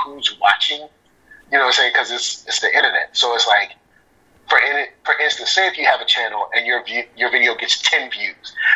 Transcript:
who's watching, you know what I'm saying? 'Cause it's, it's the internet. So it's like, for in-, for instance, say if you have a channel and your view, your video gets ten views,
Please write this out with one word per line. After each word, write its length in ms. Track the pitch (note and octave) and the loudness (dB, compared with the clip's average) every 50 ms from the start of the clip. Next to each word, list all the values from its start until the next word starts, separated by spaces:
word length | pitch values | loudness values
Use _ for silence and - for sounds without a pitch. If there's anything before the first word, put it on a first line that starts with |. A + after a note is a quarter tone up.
| - | -4
who's 340 | C#3+ C#3 C#3+ - - - - | -4 -4 -4 -4 -4 -2 0
watching, 420 | G2+ G2+ - - - - D3 D3 | 2 2 2 2 0 -2 -4 -6
you 760 | D3+ - _ _ _ _ _ _ _ - - - - - C#3+ | -10 -16 _ _ _ _ _ _ _ -20 -20 -20 -6 -2 0
know 20 | C#3 | 2
what 60 | C3 | 2
I'm 60 | B2 - | 4 2
saying? 200 | C#3 C3 A#2 - | 2 2 2 2
'Cause 180 | A2+ B2 A#2+ | 0 0 -2
it's, 340 | B2 - - - - - - | -4 -6 -6 -6 -8 -8 -8
it's 120 | - - - | -6 -4 -2
the 120 | - - - | 0 0 2
internet. 340 | - - - - - - - - | 2 2 2 2 -2 -4 -2 -2
So 200 | - B2+ A#2+ A#2 | 0 0 2 2
it's 120 | A2+ A2+ | 2 2
like, 240 | A2+ G#2 G#2 G2 - - _ _ _ _ _ _ _ _ _ _ _ _ _ _ - | 4 2 2 2 -2 -8 _ _ _ _ _ _ _ _ _ _ _ _ _ _ 0
for 80 | C3+ | 2
in-, 300 | C3+ B2 C#3+ C#3+ C#3+ C3 - - _ - | 2 2 2 0 -2 -4 -6 -10 _ -4
for 100 | D3+ C#3+ C#3+ | -2 -2 0
instance, 320 | D3+ D3+ - - F#3 - | 0 -2 -2 -2 -4 -2
say 160 | - F#3+ F#3+ | 0 2 2
if 100 | F3+ - | 0 0
you 80 | D#3 C#3+ | 0 2
have 160 | C3 - - | 2 2 2
a 40 | - | 2
channel 440 | - A#2+ B2 A#2 A2 G#2+ G#2 G2 - A#2 | 0 0 0 0 -2 -4 -4 -4 -2 -2
and 100 | A2+ A2+ | -2 0
your 180 | A#2+ B2 A#2+ - | 0 -2 -2 -2
view, 200 | - A#2 A#2+ A#2+ - - | -4 -6 -6 -8 -8 -4
your 140 | - A#2+ B2 | -2 -2 0
video 240 | B2+ B2+ A#2+ A#2+ A2+ | 2 2 2 2 0
gets 240 | - A2+ - - - - | 0 -2 -2 0 0 2
ten 260 | - D#3+ D3+ C3 B2 | 2 2 0 -2 -4
views, 420 | - - - - - _ - - - - - - - | -8 -6 -6 -8 -8 _ -16 -12 -6 -2 0 2 2